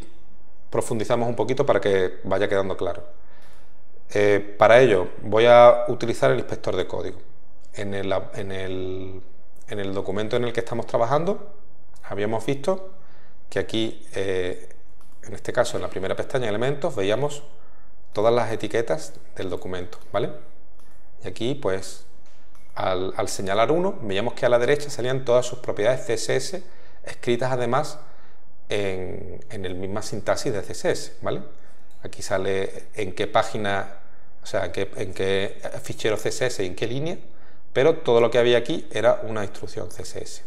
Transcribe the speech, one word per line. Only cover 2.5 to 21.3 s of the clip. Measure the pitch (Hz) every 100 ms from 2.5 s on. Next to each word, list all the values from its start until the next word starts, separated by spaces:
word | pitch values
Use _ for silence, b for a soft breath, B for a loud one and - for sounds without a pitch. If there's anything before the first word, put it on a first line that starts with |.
| 98 95 87
claro. | 92 85 - - b b b b b b - - -
Eh, | 104 104 101 101 101
para | 107 120
ello | 131 95 87 -
voy | 110 107 117
a | 120 120 117 117
utilizar | 110 117 101 135
el | 127
inspector | - 92 - 95
de | 87
código. | 92 92 - - - - - -
En | - 101 98
el, | 95 95 92 -
en | 98
el, | 95 92 92 95 95 92 95 - - - - -
en | 104
el | 98
documento | 95 95 98 110 120
en |
el | 120
que | 117
estamos | - 117 107
trabajando | 123 117 147 170 220 - - - - - -
habíamos | - 98 107 117 -
visto | 139 165 190 - - b b b b -
que | 98
aquí, | 90 110 113 - -
eh, | - 98 92 90 - - - - - - -
en | -
este | 104 -
caso | - 120 95
en |
la | 92
primera | 95 92 101
pestaña, | 104 135 117
elementos, | 104 127 147 175 113
veíamos | 95 110 147 - - b b b b b -
todas | - 110
las | 120 110
etiquetas | 107 104 110 117 156 - - - -
del | 92
documento, | 87 92 92 90 - -
¿vale? | 101 151 - - - - - b b b -
Y |
aquí, | 98